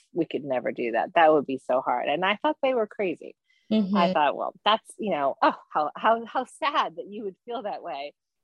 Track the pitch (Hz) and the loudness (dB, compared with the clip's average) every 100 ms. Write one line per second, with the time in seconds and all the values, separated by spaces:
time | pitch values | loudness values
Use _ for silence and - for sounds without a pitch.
0 | _ 170 156 - 143 123 123 127 120 113 | _ -4 -2 -2 -2 -2 -2 -4 -2 0
1 | - 175 160 156 127 135 - 127 143 123 | 2 6 6 6 2 -6 -2 -2 0 -2
2 | - 175 185 208 302 311 262 247 208 - | -2 -2 -2 0 -2 -2 -2 -2 -4 -4
3 | 190 - - - _ _ - 220 185 202 | -6 -6 -12 -20 _ _ -2 0 2 2
4 | 175 165 143 - - - 208 220 - - | 2 4 2 0 -6 -2 0 0 0 -8
5 | 208 147 139 - 294 - - 165 151 180 | -4 0 0 2 0 0 -6 -4 -4 0
6 | 214 233 226 262 247 - 302 208 185 165 | 0 0 0 -6 -6 -4 -2 0 -2 -6
7 | 175 208 202 175 240 233 202 143 165 139 | -12 -10 -10 -10 -12 -8 -8 -8 -8 -10
8 | 147 - _ _ | -10 -14 _ _